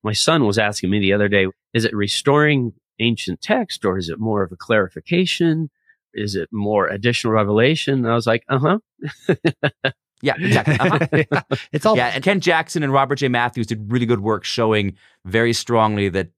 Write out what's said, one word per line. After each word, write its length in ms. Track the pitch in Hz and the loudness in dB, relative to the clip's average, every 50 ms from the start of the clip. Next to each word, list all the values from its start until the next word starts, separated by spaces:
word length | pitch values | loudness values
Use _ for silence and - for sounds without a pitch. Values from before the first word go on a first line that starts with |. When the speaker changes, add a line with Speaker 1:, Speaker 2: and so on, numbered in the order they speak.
Speaker 1:
my 120 | - 107 107 | -4 -4 -2
son 320 | - - - 165 160 131 | 0 2 2 2 2 2
was 120 | 104 98 113 | 2 2 2
asking 300 | 107 104 107 - - 92 | 0 0 -2 -2 -2 -2
me 80 | 101 107 | 0 2
the 140 | 101 95 | 2 2
other 160 | 98 104 104 101 | 2 2 2 2
day, 180 | 101 101 95 92 - _ _ _ _ | 2 2 2 0 -2 _ _ _ _
"Is 100 | 120 110 | -2 -2
it 100 | 120 - | 0 -2
restoring 760 | 104 101 101 - - - 143 143 147 151 151 151 139 123 117 95 _ _ _ _ _ | -2 -4 -4 -4 -2 0 2 4 4 4 4 2 2 0 -4 -6 _ _ _ _ _
ancient 380 | 107 120 117 - - - 87 - | -2 -2 0 -2 -4 -8 -8 -8
text, 420 | - - 214 254 220 - - - - | -2 -2 -2 -2 -2 -4 -8 -4 -4
or 120 | 101 92 95 | -2 -2 -2
is 100 | 87 82 | -4 -6
it 80 | 80 98 | -8 -6
more 240 | 107 110 107 101 | -4 -2 -2 -2
of 100 | 98 85 | -2 -4
a 40 | 92 | -6
clarification? 1120 | - - - 117 107 98 90 _ 80 - - 170 175 185 175 - - 175 165 156 160 160 143 _ _ _ _ _ _ _ _ _ | -16 -4 0 0 0 0 0 _ -16 -8 -4 -2 -2 0 -2 -2 0 2 2 2 0 -2 -6 _ _ _ _ _ _ _ _ _
Is 220 | - 104 101 98 | -8 -8 -6 -6
it 120 | 92 82 - | -6 -8 -6
more 340 | - 107 101 104 107 101 95 78 | -6 -4 -2 0 2 2 0 0
additional 460 | 98 101 101 120 120 - - 120 110 | -2 0 0 0 0 0 0 0 2
revelation?" 600 | 110 107 101 104 107 120 135 160 151 - - 139 131 | 2 2 2 2 2 2 2 2 0 -2 -2 -2 0
And 100 | 120 117 | 0 0
I 60 | 117 | 0
was 120 | 117 113 | 0 2
like, 180 | 120 113 120 _ - | 0 0 0 _ -2
"Uh-huh." 300 | 139 131 139 160 185 220 _ _ _ _ | -2 0 2 2 0 0 _ _ _ _
<laughs> 960 | - 147 - _ _ - 165 - _ 170 - _ - 143 _ _ - 135 - _ _ _ _ _ | -12 -12 -12 _ _ -4 -4 0 _ -4 -2 _ -4 -6 _ _ -6 -6 -6 _ _ _ _ _
Speaker 2:
Yeah, 120 | - 139 - | -4 -4 -2
exactly. 420 | - 165 - 117 123 113 147 147 113 | -2 0 0 2 2 2 2 0 2
Uh-huh. 280 | 135 - 208 - 165 - | 2 2 2 0 0 0
Speaker 3:
<laughs> 140 | - 127 113 _ | 0 0 0 _
Yeah. 240 | - - - _ 135 - - - | -2 -4 -2 _ -6 -6 -6 -6
It's 140 | - 147 - | -6 0 2
all 100 | 214 220 | 2 2
Speaker 2:
Yeah, 120 | 147 123 120 | 2 2 0
and 140 | 98 131 | -2 -2
Ken 180 | 135 185 202 190 | 0 0 0 2
Jackson 420 | - 175 170 160 160 - - 180 | 2 2 2 2 0 -2 -4 -2
and 100 | 151 139 | -2 2
Robert 220 | 135 139 135 131 143 | 2 2 2 2 0
J 120 | 131 143 131 | -2 0 0
Matthews 380 | 123 120 120 120 - 123 113 | 0 0 0 0 -2 -4 -4
did 240 | 101 117 107 107 101 | -4 -4 -8 -6 -2
really 140 | 117 123 120 | 0 0 2
good 160 | 113 120 104 | 2 0 0
work 240 | 98 110 110 95 - | 2 -2 -2 -2 -4
showing 520 | - - - 113 110 110 107 101 98 90 _ _ _ _ _ _ | -6 -2 0 0 2 2 2 0 -2 -6 _ _ _ _ _ _
very 300 | 95 95 113 117 117 117 | -2 0 2 2 2 0
strongly 560 | - - - 120 113 110 107 107 104 101 98 | -2 -2 0 2 2 4 2 2 0 -2 0
that 180 | 85 95 92 82 _ | 0 -2 -4 -4 _